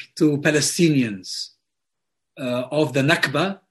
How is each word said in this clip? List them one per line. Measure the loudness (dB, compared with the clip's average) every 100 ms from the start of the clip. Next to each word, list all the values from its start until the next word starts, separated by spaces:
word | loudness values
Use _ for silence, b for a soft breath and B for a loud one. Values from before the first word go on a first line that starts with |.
| -10 0
to | 0 2
Palestinians, | 2 2 0 2 4 4 0 -4 -10 -12 -12 _ _ _ _ _ _ _ _ -10
uh, | -6 -4 -2
of | 0 0
the | 2
Nakba | 2 2 0 -2 -2 -4 _